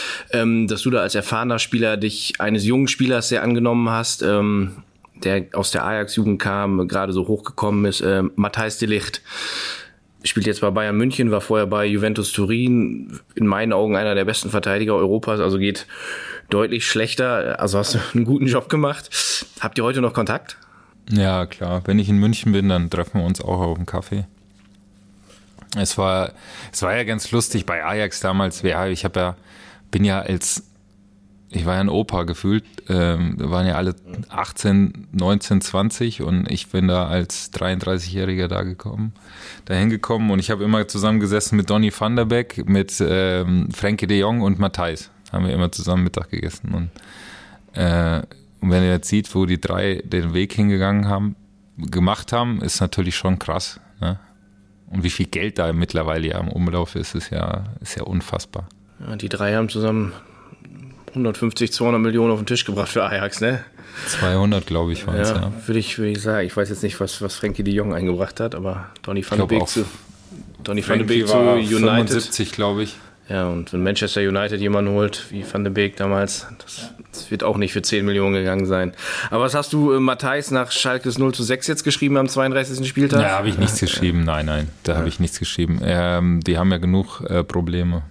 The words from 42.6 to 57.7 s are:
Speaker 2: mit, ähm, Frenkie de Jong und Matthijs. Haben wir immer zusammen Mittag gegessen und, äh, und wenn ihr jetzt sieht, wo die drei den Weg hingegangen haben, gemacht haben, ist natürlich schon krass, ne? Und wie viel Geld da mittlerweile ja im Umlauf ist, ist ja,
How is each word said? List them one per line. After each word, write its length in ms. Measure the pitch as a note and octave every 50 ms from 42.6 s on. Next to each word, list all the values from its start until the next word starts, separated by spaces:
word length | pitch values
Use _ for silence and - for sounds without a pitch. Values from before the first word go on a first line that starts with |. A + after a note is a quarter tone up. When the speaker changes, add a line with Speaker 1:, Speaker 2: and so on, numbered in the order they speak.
| -
Speaker 2:
mit, 280 | F2 G2 G2 G2 - - - F#2+
ähm, 640 | D#2 E2+ F#2+ F#2+ F#2 F2+ F2+ F2+ F2+ F2+ F2+ D#2+ -
Frenkie 360 | - - G#2 G2+ G#2+ G#2 A2
de 120 | F2+ G#2 G2+
Jong 220 | G2 G#2+ A#2 A#2+
und 160 | G#2+ G2+ F#2+
Matthijs. 540 | E2+ G2+ F#2+ - - F2 E2+ D#2+ - - - - - _ -
Haben 140 | - F2+ F#2
wir 80 | F#2 -
immer 180 | F2 F2+ F2
zusammen 320 | - - F2 F2 F2+ F#2 F2+
Mittag 280 | F2 - - E2 -
gegessen 420 | - - E2 E2 - - - E2+ F2
und, 160 | F2 E2+ E2+ - - - - - - - - - - - - - - _ - - -
äh, 420 | F2+ F2 E2+ E2+ E2+ E2 E2 D#2 - - - - - - _ _
und 100 | - F#2
wenn 100 | F2 F#2
ihr 100 | F#2 F2+
jetzt 180 | F2+ E2+ - -
sieht, 260 | G#2+ G#2 G#2 - -
wo 100 | F#2+ F#2+
die 140 | F2 F2+ E2+
drei 420 | - F2+ F2+ F#2 G2 G2 F#2 - -
den 280 | - F2+ F2+ E2+ E2+ E2
Weg 200 | F2+ G2 G2 -
hingegangen 540 | - G#2 G2+ G2+ F#2+ F#2+ G2 G2+ G#2 G2+
haben, 280 | G2+ G2+ G2 G2+ G#2 G2+ - - - _ _ _ _ _
gemacht 540 | - E2 - - F2+ F2 F#2+ G#2+ - - -
haben, 300 | - A#2 A#2+ A#2+ A2+ G2+
ist 180 | - - - -
natürlich 360 | F#2+ F2+ - - F#2 F2+ F2
schon 220 | - - F#2 F#2 -
krass, 420 | - - D#2+ F#2 - - - - - - - -
ne? 200 | - E2+ F#2+ G2 - - _ _ _ _ _ _ _ _ _ _ _
Und 160 | - - F#2+ E2+
wie 60 | F2
viel 160 | - - F#2
Geld 320 | - - E2 F#2 G#2+ -
da 160 | - E2+ E2 D#2+
mittlerweile 540 | E2 F2 - - D#2+ D#2 D#2+ D#2 D#2+ D#2+
ja 120 | D#2+ D#2+ F2+
im 80 | E2+
Umlauf 480 | E2 - F2 F2+ E2+ E2+ F2 F2 - -
ist, 200 | F2 E2+ - -
ist 160 | E2 - -
ja, 340 | - D#2 E2+ F2 - - G2 G#2